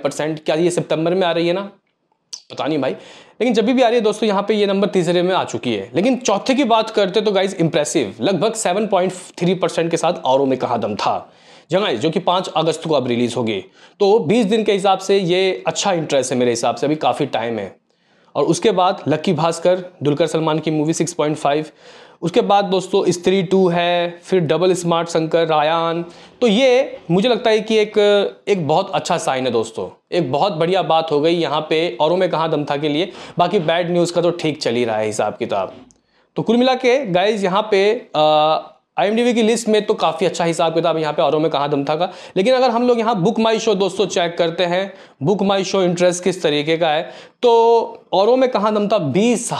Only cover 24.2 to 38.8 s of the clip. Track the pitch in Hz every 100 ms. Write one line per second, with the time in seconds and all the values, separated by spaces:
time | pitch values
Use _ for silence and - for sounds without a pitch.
24.2 | - 190 147 160 185 175 170 165 170 165
25.2 | 160 170 160 156 151 165 165 170 175 -
26.2 | - - 240 202 269 247 285 - - 180
27.2 | 247 220 226 214 208 220 208 214 208 202
28.2 | 190 - - 196 151 160 190 156 151 165
29.2 | 156 131 127 117 110 - 92 - - 175
30.2 | 135 139 196 160 165 185 160 160 160 147
31.2 | 160 175 151 151 156 160 170 170 156 180
32.2 | 180 156 165 151 147 143 151 147 185 -
33.2 | - - 175 202 156 170 170 175 170 175
34.2 | 170 170 156 - 131 120 117 107 110 107
35.2 | 107 101 113 101 92 - - _ _ _
36.2 | _ - 208 240 254 247 254 269 226 175
37.2 | 202 220 190 190 - 196 202 240 - 151
38.2 | 151 151 156 156 - _